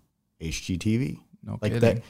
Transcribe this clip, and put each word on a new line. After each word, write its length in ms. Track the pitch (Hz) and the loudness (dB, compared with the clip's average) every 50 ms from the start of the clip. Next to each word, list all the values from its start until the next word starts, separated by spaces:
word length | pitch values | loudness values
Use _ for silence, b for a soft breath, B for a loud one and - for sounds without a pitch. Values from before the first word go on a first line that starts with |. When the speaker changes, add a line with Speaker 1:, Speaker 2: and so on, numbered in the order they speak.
| _ _ _ _ _ _ _ - | _ _ _ _ _ _ _ -10
Speaker 1:
H 220 | - 80 - - - | -8 -6 -6 -6 -4
G 140 | - 185 | -4 -4
T 200 | - - 107 110 | -2 0 2 2
V? 220 | 117 135 - - - - _ _ - - | 2 0 -2 -6 -8 -14 _ _ -16 -12
Speaker 2:
No 100 | 101 101 110 | -10 -6 -2
Speaker 1:
Like, 120 | - 107 113 | -2 0 2
Speaker 2:
kidding. 220 | 117 117 113 98 | 4 4 4 4
Speaker 1:
that, 80 | 120 B B | 2 B B